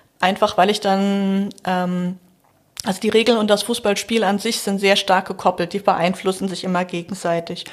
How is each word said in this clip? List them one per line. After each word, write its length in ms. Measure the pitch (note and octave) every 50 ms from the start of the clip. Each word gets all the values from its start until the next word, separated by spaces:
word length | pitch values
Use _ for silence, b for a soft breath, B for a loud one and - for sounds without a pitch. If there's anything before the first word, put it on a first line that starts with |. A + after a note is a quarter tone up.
| B B _ -
einfach 380 | F3+ F#3 G3 - G#3+ G#3 -
weil 140 | - F3+ G3+
ich 80 | G#3+ G#3
dann, 680 | - G3 G3 G3 G3 G3+ G3 G3 G3 G3 G3 G3 G3+ G3+ - - -
ähm, 500 | F3+ F#3 F3+ F3+ F3+ F3+ F3+ F3+ F3+ F#3 - _ _ _ _ _ _ _ _ _ _ - - -
also 160 | G#3 F#3 -
die 100 | - G#3+
Regeln 280 | A3+ A3 A3+ B3 A#3
und 140 | A3 G#3+ G#3
das 100 | G#3 G3+
Fußballspiel 600 | - - A#3 - - G#3 G3+ G3 - - A3+ A3+ G3+
an 160 | F#3 G3+ G3+
sich 220 | - A3+ A3+ -
sind 180 | - G#3 G3 G3
sehr 160 | G3 G3 G3+
stark 320 | G3+ - - F#3 F#3+ F#3+
gekoppelt, 460 | - F#3+ - - F#3 F3+ - F3 E3+ -
die 60 | G3
beeinflussen 680 | - G3+ F3+ F3 E3 F3+ F#3 - - F#3+ F#3 F#3 F#3+
sich 160 | F#3+ F3 - -
immer 220 | F#3 F3+ F3+ F3+
gegenseitig. 800 | F3+ - E3+ E3+ - G3 - - F3 E3+ E3+ E3 - F3 - - B